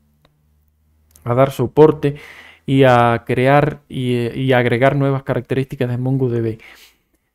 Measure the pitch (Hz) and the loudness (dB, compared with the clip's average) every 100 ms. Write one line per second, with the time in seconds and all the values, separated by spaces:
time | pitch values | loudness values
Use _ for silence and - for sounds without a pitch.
0 | _ _ _ _ _ _ _ _ _ _ | _ _ _ _ _ _ _ _ _ _
1 | _ _ 117 120 135 - 120 - 156 151 | _ _ -4 0 0 0 -4 4 6 4
2 | 143 143 - - - _ - 135 131 123 | -2 -6 -14 -20 -20 _ -4 2 4 4
3 | 120 117 - 123 131 143 143 151 _ 143 | 2 0 -4 -2 2 2 0 -4 _ -8
4 | 127 120 117 123 131 127 120 117 135 143 | -4 -4 -4 -4 0 0 0 0 0 0
5 | 139 135 - 127 120 127 135 139 123 120 | -2 -4 -4 -8 -4 -6 -6 -6 -6 -4
6 | 127 135 127 117 113 110 - - - _ | -4 -4 -2 -4 -6 -8 -14 -20 -20 _
7 | _ _ _ | _ _ _